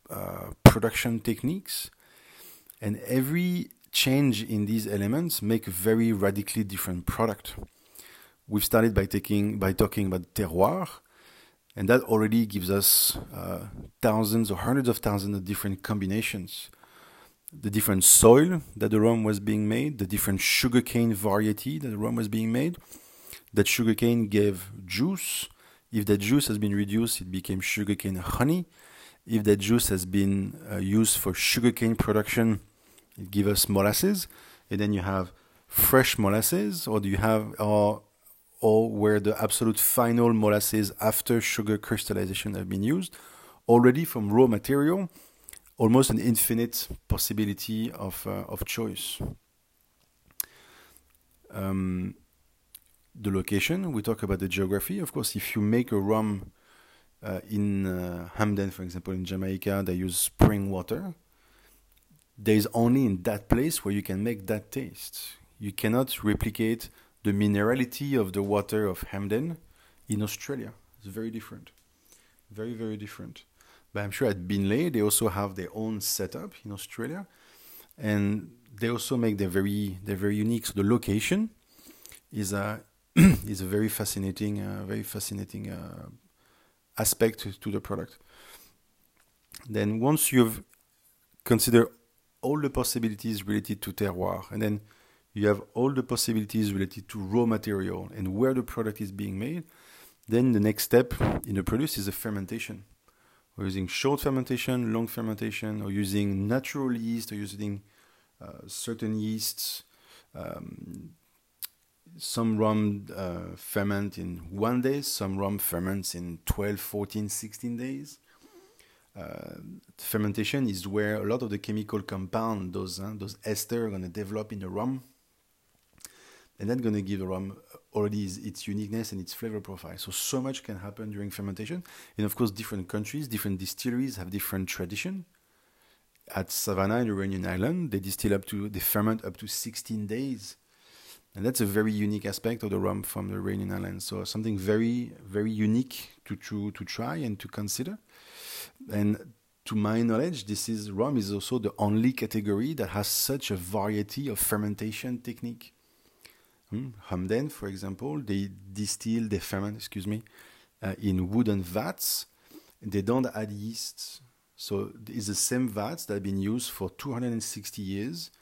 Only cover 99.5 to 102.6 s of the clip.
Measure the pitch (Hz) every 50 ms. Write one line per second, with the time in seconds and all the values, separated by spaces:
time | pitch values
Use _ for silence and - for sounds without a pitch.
99.5 | 170 175 151 - _ - - - - - - - _ _ _ 107 110 120 127 127
100.5 | 117 104 101 110 104 - - - 117 123 127 - - - - - - - - 107
101.5 | 98 98 90 - 110 123 151 151 - 104 98 101 - - - 110 104 98 95 -
102.5 | 117 110